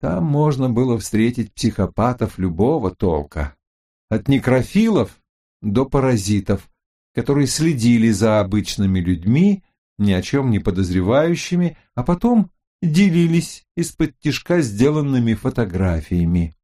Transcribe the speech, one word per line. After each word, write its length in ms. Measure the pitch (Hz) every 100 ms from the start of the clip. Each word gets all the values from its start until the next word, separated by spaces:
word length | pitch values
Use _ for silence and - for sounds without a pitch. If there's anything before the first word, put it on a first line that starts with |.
Там 240 | 139 180
можно 440 | 165 143 151 135 131
было 300 | 113 131 117
встретить 560 | - 107 113 123 110
психопатов 840 | - 120 - 98 - 113 123 107 -
любого 560 | 92 82 110 160 104
толка, 600 | 92 98 78 73 - 69 - _ _ _ _ _
от 180 | 107 -
некрофилов 920 | 135 - 127 120 190 226 190 113 - _ _ _ _
до 220 | 107 104 135
паразитов, 840 | 143 131 120 92 104 98 98 - _ _ _ _
которые 320 | - 123 143 135
следили 640 | - 156 147 113 120 113
за 300 | 101 110 107
обычными 600 | 98 104 98 - 98 95
людьми, 640 | 87 90 87 123 196 196 _ _ _ _
ни 140 | 101
о 100 | 92
чём 280 | - 139 135
не 80 | 104
подозревающими, 1160 | - 92 92 90 92 127 160 170 - 175 175 - _
а 80 | -
потом 480 | - 175 233 240 185 _ _ _
делились 840 | 175 156 202 170 170 165 160 - _ -
из-под 420 | 170 - 156 -
тишка 420 | 151 135 - 175
сделанными 760 | 135 101 131 151 143 131 117
фотографиями. 1200 | 110 127 123 110 90 92 82 78 90 85 87 82 -